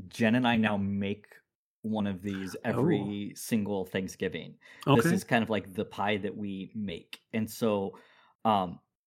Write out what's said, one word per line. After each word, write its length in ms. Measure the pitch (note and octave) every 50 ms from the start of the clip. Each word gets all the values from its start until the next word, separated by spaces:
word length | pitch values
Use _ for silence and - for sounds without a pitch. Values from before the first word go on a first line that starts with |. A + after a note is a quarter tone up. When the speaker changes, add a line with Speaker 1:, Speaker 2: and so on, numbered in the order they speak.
| F#2 F2+
Speaker 1:
Jen 260 | - - A#2 A2 A#2
and 120 | B2+ B2+
I 100 | A#2+ A#2+
now 200 | A2+ A2 G#2+ G#2+
make 500 | G2+ G2+ G2 G2+ G2 G2+ G2 G#2 - - - - - _ _ _ _ _ _ _ _ -
one 240 | A2 G#2+ G#2+ G2+
of 140 | G2+ F#2+ F2 F#2+
these 320 | G2+ G2 F#2+ F#2+ F#2 - - -
every 280 | A#2+ G#2 A#2 C3+ E3+ G#2
Speaker 2:
Oh. 180 | G2+ G2 G2+ G2+ G2+ G2+ - -
Speaker 1:
single 500 | - - - B2 G#2+ G2+ G2+ G2+ F#2+ F#2
Thanksgiving. 720 | - - G2 F#2+ F#2 - - G2+ F2+ - E2 F2+ - - _ - - - - - C#3+ C3+
This 180 | A#2+ A2+ E3+
Speaker 2:
Okay. 20 | F3+
Speaker 1:
is 100 | F#3 -
kind 200 | - C3 A2+ A2
of, 60 | A2
like, 220 | A2 G2 F2+ G2 F#2+
the 120 | G#2+ G2
pie 320 | - - - G2 G#2 G#2+
that 180 | G2 G2 G2 F#2
we 340 | G#2+ G#2 G2+ F#2+ F#2+ F#2 - -
make. 460 | A2 G#2 G2 E2 E2 - - - - _ _ -
And 160 | A2 A2 A2
so, 500 | - - B2 A2 G#2 G2+ G2 G2 - - - - - _ _ _ _ _ -
um, 340 | A2+ G#2+ G2+ - F2 - - _ _ _ _ _